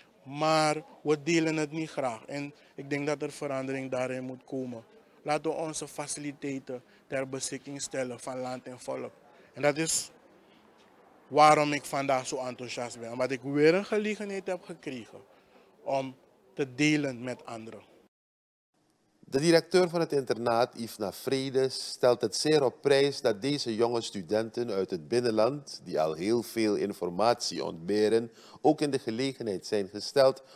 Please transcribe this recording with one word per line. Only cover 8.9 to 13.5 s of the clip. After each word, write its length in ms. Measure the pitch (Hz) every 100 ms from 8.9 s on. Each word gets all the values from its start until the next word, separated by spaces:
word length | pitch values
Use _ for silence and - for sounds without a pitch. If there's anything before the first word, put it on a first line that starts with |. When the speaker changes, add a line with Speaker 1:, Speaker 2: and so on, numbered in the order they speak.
| 131 123 - - - -
Speaker 1:
En 100 | -
dat 140 | 143 143
is 340 | 160 - - - _ - _ _ _ _ _ _ _ _ _
waarom 440 | 135 151 151 147
ik 120 | 147
vandaag 420 | - 147 135 131 127
zo 100 | 139
enthousiast 640 | 127 120 123 - 120 117
ben. 120 | 117
Omdat 180 | 123 127
ik 120 | 131
weer 320 | 131